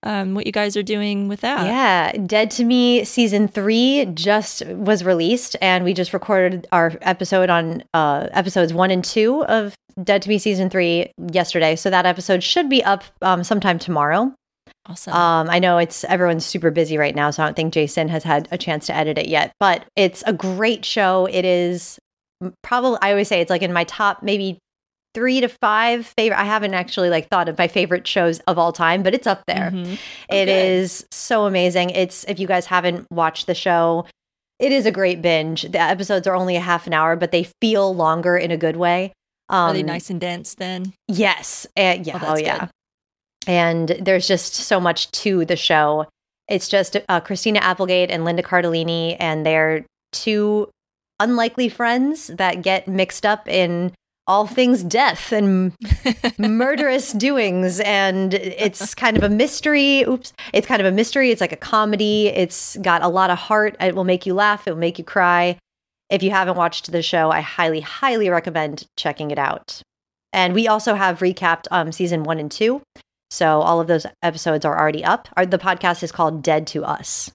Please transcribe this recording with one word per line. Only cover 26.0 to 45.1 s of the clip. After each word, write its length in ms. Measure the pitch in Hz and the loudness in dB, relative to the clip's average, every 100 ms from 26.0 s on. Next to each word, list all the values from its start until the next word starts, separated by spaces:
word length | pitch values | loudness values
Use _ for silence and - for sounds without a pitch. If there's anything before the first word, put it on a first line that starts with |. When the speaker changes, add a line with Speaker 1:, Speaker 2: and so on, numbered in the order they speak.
| 233 - | -4 0
Speaker 2:
favorite. 220 | 220 202 | 0 0
I 60 | 202 | 0
haven't 280 | 214 208 | 0 -2
actually, 360 | 185 180 - 180 | -4 -4 0 2
like, 180 | 165 160 | 0 0
thought 220 | 190 165 | -2 -2
of 80 | 156 | 0
my 100 | 170 | 0
favorite 400 | 202 170 180 - | 0 0 -2 -2
shows 320 | - 170 165 - | 0 0 0 -2
of 100 | 175 | 2
all 140 | 170 | 0
time, 320 | 165 165 180 | 2 2 2
but 100 | 190 | 2
it's 140 | 233 - | 0 0
up 160 | 190 - | -4 -2
there. 260 | 180 175 | -4 -2
Speaker 1:
Mm-hmm. 180 | 185 175 | -6 -8
Speaker 2:
It 40 | 190 - - - | -10 -12 -20 -4
Speaker 1:
Oh, 140 | 196 190 | 0 2
good. 20 | |
Speaker 2:
is 560 | 190 185 185 185 - - | 2 2 2 0 -6 -12
so 360 | - - 233 208 | -12 -2 0 2
amazing. 420 | 190 180 180 180 | 2 2 2 0
It's, 340 | 180 180 - - | 0 -2 -4 -8
if 140 | 185 | -6
you 80 | 190 | -2
guys 180 | 185 175 | -2 0
haven't 400 | 180 175 175 - | 0 0 -4 -6
watched 340 | 170 165 160 - | -2 -2 -2 -6
the 80 | 175 | -2
show, 500 | 190 175 165 165 175 _ _ _ _ _ | 2 2 2 0 -4 _ _ _ _ _
it 140 | 269 | 0
is 140 | 269 220 | 2 2
a 60 | |
great 300 | 185 190 175 | 0 0 0
binge. 420 | 170 160 156 160 | 2 2 0 -6
The 180 | 170 180 | -4 0
episodes 460 | 165 180 190 196 180 | 0 0 0 0 0
are 80 | 185 | 0
only 200 | 185 175 | 0 -2
a 60 | |
half 260 | 175 170 - | 0 -2 0
an 60 | |
hour, 240 | 160 160 165 | 0 2 2
but 140 | 170 | 0
they 180 | 175 170 _ | 0 -2 _
feel 340 | 226 220 196 | 0 2 0
longer 440 | 185 160 165 175 175 | 2 0 2 2 2
in 140 | 170 | 0
a 60 | 165 | 0
good 200 | 160 160 | -2 0
way. 340 | 175 175 190 _ _ _ _ | 0 0 -2 _ _ _ _
Speaker 1:
Are 240 | 196 170 | 0 2
they 80 | 190 | 0
Speaker 2:
Um, 60 | 156 | -2
Speaker 1:
nice 220 | 170 - | -6 -8
and 120 | 175 | -6
dense 340 | 175 175 - - | -6 -8 -10 -10
then? 380 | 185 185 190 - - | -8 -8 -10 -12 -6
Speaker 2:
Yes. 580 | 185 208 156 - - - - | 0 0 0 -4 -8 -6 0
And, 320 | 190 180 165 | 2 0 -4
yeah. 80 | 165 | -8
Speaker 1:
Oh, 40 | |
that's 120 | 156 | -2
Speaker 2:
Oh, 60 | 156 | -2
yeah. 220 | 156 - | -2 -4
Speaker 1:
good. 100 | 170 _ _ _ _ _ _ _ - | -6 _ _ _ _ _ _ _ -2
Speaker 2:
And 380 | 175 170 165 160 175 | 2 2 0 0 -2
there's 260 | 185 185 175 | 2 0 2
just 280 | 180 - - | -2 -2 -8
so 220 | - 196 | -2 0
much 320 | 180 160 - | 2 -2 -4